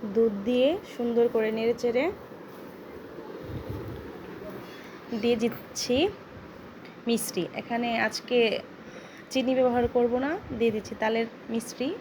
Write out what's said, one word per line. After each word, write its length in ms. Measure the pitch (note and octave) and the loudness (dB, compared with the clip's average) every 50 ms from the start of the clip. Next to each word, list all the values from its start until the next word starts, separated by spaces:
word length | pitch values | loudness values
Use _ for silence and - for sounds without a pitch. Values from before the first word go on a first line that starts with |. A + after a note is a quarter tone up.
| - G#3 G3 | -6 0 4
দুধ 180 | A3 A3+ A3+ G3+ G3 G3 A3 | 6 6 6 4 2 0 2
দিয়ে 200 | B3 B3 B3+ C#4 E4 G4+ - - - | 4 6 6 6 4 2 -2 -8 -6
সুন্দর 300 | - A#3+ A#3+ A#3 A#3 A#3 A#3+ - | -2 -2 2 4 6 4 6 6
করে 160 | A#3 A3 A3 A3 A3 | 4 2 2 2 2
নেড়ে 180 | A3+ A#3 A#3+ A#3 | 2 2 2 2
চেড়ে 220 | - A#3+ A3+ B3 C#4+ F4 G#4 - - - - - - - - - - - - - - - - - - - - - - - - - - - - - - - - - - - - - - - - - - - - - - - - - - - - - - - - - - - A#3 A3 | 2 2 4 4 2 2 0 -4 -10 -14 -14 -14 -14 -14 -14 -14 -14 -14 -14 -14 -14 -14 -14 -14 -14 -14 -14 -12 -12 -12 -12 -12 -10 -8 -8 -8 -6 -6 -6 -6 -6 -8 -8 -10 -10 -10 -12 -12 -12 -12 -12 -12 -12 -10 -10 -12 -12 -12 -14 -14 -14 -14 -14 -16 -10 -6 -4 0
দিয়ে 160 | G3+ A#3 A#3+ A3 | 4 4 4 4
দিচ্ছি 560 | A3+ A#3 - - - - - - - - B3 C4 D#4+ G#4 - - - - - - - - - - - - - - - - - - - A#3 | 2 0 0 -2 -10 -10 -6 -6 0 2 4 4 4 2 0 -4 -14 -16 -16 -16 -16 -16 -16 -16 -16 -16 -16 -16 -16 -16 -16 -8 0 0
মিষ্টি। 360 | A#3 A3 - - - F#3+ E3+ - - - | 2 2 0 -2 -2 -2 -4 -2 -4 -8
এখানে 280 | G#3+ - A#3+ A#3 A#3+ A#3+ A#3 A3+ A3 A3 | -6 -4 -2 -2 0 0 2 2 2 2
আজকে 320 | - - - - B3 B3 A#3 A3 G3 - - - - - - - - - - - - - - - | 0 -4 -4 2 4 6 6 6 4 0 -4 -8 -16 -18 -16 -16 -16 -16 -16 -16 -18 -18 -14 -2
চিনি 200 | - C4+ B3+ B3 C4 B3+ | 0 2 2 4 4 6
ব্যবহার 260 | B3+ B3+ A#3+ B3 A#3+ A#3+ - | 6 6 6 4 2 4 4
করব 180 | B3 A#3+ A#3+ A#3 B3 C4+ | 4 4 4 4 2 2
না, 60 | C#4+ E4 - - - C#4 A3+ | 0 -2 -2 -4 -6 -2 2
দিয়ে 120 | A#3 A#3 G#3 | 2 4 2
দিচ্ছি 180 | G#3+ G3+ - A3+ G#3 | 2 -4 -6 -4 0
তালের 260 | G#3+ G#3+ A3+ A3+ A3+ A3+ - - - - | 0 2 2 2 0 -2 -4 -14 -10 -4
মিষ্টি। 360 | A3+ A3+ - - - - B3 C#4 F#4+ A#4 | -4 -4 -2 -4 -4 -2 -2 -2 -2 -4